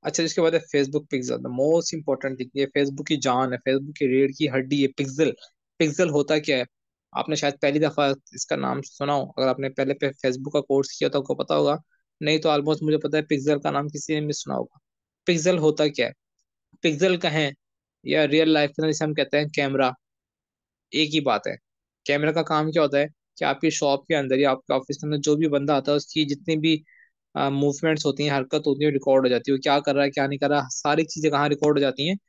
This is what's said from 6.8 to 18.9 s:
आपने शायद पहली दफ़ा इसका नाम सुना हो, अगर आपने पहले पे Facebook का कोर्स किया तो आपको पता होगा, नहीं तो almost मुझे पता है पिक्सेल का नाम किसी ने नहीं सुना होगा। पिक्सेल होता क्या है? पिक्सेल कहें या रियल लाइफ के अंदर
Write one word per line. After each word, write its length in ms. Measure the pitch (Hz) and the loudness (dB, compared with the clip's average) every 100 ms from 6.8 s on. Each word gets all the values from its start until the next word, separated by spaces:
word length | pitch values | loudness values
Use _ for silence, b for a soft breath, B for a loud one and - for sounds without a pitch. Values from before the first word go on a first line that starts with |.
| _ _ _ - | _ _ _ -8
आपने 180 | - 151 | -4 -2
शायद 180 | 143 139 | -2 0
पहली 180 | 143 147 | 0 2
दफ़ा 360 | 156 147 143 135 _ | 0 2 0 0 _
इसका 220 | - - 147 | -14 -6 -4
नाम 260 | 135 131 | -2 -4
सुना 320 | 135 - 143 | -8 -8 -2
हो, 200 | 143 139 - | -2 -4 -2
अगर 100 | 131 | -2
आपने 220 | 127 135 | 0 -4
पहले 240 | 135 135 | -4 -2
पे 160 | 139 139 | -2 -4
Facebook 400 | 135 135 127 135 | -2 -4 -2 -2
का 60 | 147 | -4
कोर्स 400 | 139 139 139 - | 0 0 0 -2
किया 100 | 143 | -2
तो 100 | 143 | -2
आपको 160 | 135 135 | -4 -6
पता 200 | 143 151 | -2 0
होगा, 260 | 147 147 - _ _ _ | 2 0 -6 _ _ _
नहीं 180 | 151 156 | 0 0
तो 100 | 160 | 2
almost 340 | 147 147 151 | 2 0 -2
मुझे 140 | 151 151 | 0 0
पता 200 | 151 156 | 0 -2
है 60 | |
पिक्सेल 360 | 151 147 139 143 | 0 -2 0 0
का 120 | 147 | 0
नाम 180 | 143 151 | -2 -4
किसी 240 | 147 - | -8 -4
ने 80 | 151 | -4
नहीं 100 | 151 | -2
सुना 240 | 147 - 131 | -6 -6 -6
होगा। 240 | - _ _ _ _ _ - | -6 _ _ _ _ _ 0
पिक्सेल 320 | 170 160 180 | 2 2 2
होता 300 | 151 151 151 | 2 2 0
क्या 200 | 147 117 | 0 -4
है? 60 | - _ _ _ _ _ _ | -4 _ _ _ _ _ _
पिक्सेल 360 | 175 147 185 180 | -2 2 2 2
कहें 360 | 175 156 147 139 _ _ _ _ - | 0 0 -2 -4 _ _ _ _ -2
या 180 | 151 | 2
रियल 260 | 147 151 160 | 4 4 4
लाइफ 200 | 156 147 | 4 2
के 120 | 147 | 0
अंदर 100 | 156 | -2